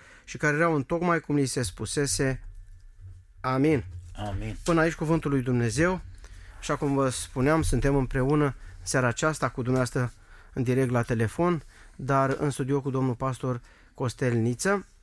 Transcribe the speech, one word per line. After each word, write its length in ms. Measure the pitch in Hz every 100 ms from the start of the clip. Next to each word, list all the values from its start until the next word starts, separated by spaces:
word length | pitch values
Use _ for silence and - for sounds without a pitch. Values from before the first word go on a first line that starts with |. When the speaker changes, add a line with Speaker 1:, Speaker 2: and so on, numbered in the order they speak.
| - -
Speaker 1:
și 140 | - -
care 180 | 151 147
erau 200 | 170 151
întocmai 440 | 127 170 175 165
cum 160 | - 147
li 100 | 131
se 160 | 139
spusese. 840 | 120 - 110 151 139 - 131 131 - - - - - - - - - -
Amin. 460 | 131 131 151 139 - - - - 104
Speaker 2:
Amin. 320 | 98 110 -
Speaker 1:
Până 160 | - 165
aici 140 | 160
cuvântul 380 | 156 156 165 156
lui 100 | 139
Dumnezeu. 600 | 123 123 117 120 180 185 - - - - - -
Așa 160 | - 147
cum 180 | 143
vă 160 | 135 135
spuneam, 520 | - - 135 135 160
suntem 340 | - 127 139 139
împreună 600 | 123 135 135 151 147 - - -
seara 260 | - 135 123
aceasta 420 | - 156 147 127
cu 120 | -
dumneavoastră 520 | 123 127 123 135 120 - - - -
în 100 | 135
direct 280 | 120 131 127
la 100 | 123
telefon, 640 | 113 113 110 - 175 160 - - - -
dar 340 | 135 135 135
în 200 | 139 147
studio 320 | 131 131 143
cu 80 | 135
domnul 260 | 131 131 117
pastor 460 | 131 127 131 120 - - -
Costel 400 | - 123 - 127
Niță. 520 | 117 113 120 190 202 - -